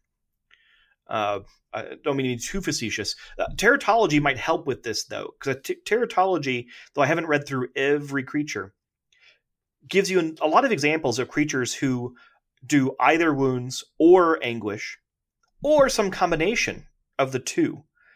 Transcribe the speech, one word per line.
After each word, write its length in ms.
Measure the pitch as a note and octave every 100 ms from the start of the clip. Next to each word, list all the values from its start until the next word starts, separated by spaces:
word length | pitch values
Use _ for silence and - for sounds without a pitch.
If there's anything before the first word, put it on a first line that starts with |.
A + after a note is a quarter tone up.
| _ _ _ _ _ _ _ _ _ _ -
Uh, 320 | A2 G#2 G2+ F#2+ _ _
I 220 | G#2+ - -
don't 120 | D#3 C#3
mean 80 | C3
to 40 | A#2+
be 20 |
too 240 | - -
facetious. 540 | F3+ D3 A2 - G2 - - -
Uh, 80 | - -
teratology 640 | G3+ C#4 - A3 G3+ D3+
might 160 | C#3+ B2+
help 280 | - D#3+ -
with 180 | A#2+
this, 200 | A#2+ G#2 -
though, 280 | G#2 G2 -
'cause 160 | C#3 C3
a 40 |
t-, 180 | - F3+ -
teratology, 800 | G#3+ A#3+ - F#3+ F3+ C#3 B2 B2 - -
though 80 | -
I 60 | C#3
haven't 200 | E3 E3
read 180 | D3 C#3
through 240 | C3+ B2 -
every 480 | C3+ D3 C#3+ C#3
creature, 500 | C3 D3 D3 G#2+ F#2+ - _ _ _ _ _ _ _ _ _ _ C3+
gives 220 | F#3 F#3
you 100 | F#3
an, 180 | D#3+ D#3+
a 60 | D#3
lot 180 | F3 C4
of 60 |
examples 480 | G#3 D3 D#3 D#3 A#2
of 80 | B2+
creatures 480 | - D3+ C#3+ A#2+ -
who 400 | C#3 B2+ A#2+ - _ _ _ _ A#2+
do 300 | D3 C3 -
either 340 | B2+ D#3+ E3
wounds 500 | C#3 C3+ B2+ B2 B2+ - _
or 400 | D#3+ F#3 E3+ D#3+
anguish, 560 | B2 A#2 G#2+ G#2 - - _ _ _ _ _ _
or 280 | C#4 D4+ C4+
some 200 | - G3+
combination 800 | - F3+ E3 E3 A#3 - F#2+ - _ _ -
of 140 | C3+
the 60 | C3
two. 440 | - - D#3 - - _ _